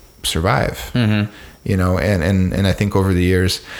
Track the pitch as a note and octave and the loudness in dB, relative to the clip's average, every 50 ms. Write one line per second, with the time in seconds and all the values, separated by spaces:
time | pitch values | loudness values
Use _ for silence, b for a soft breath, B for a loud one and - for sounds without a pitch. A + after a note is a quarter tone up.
0 | B B B - - - - E2 E2 G2+ C3 - - - - - - - - B2 | B B B -12 -8 -6 -4 -2 0 0 0 0 0 -2 -4 -6 -8 -4 -2 0
1 | A#2 G#2+ G#2+ G#2 G#2 G#2+ B B B B B B B - G2+ F#2+ F2+ F#2 F2+ F2+ | 0 2 2 0 -2 -4 B B B B B B B -2 0 0 2 0 0 0
2 | D2 G2+ G#2 F2+ D2+ F#2+ G2 F#2+ F#2 F2+ - F#2 G2+ F#2+ E2+ - G#2+ G2 - G2 | 0 0 0 0 2 2 2 2 2 0 0 0 0 0 0 0 0 0 0 2
3 | F#2+ G2 F#2 F2+ F2+ F2+ F#2 F#2 F#2 F2+ - - - B B B | 2 2 2 2 2 2 2 2 2 0 -2 -4 -8 B B B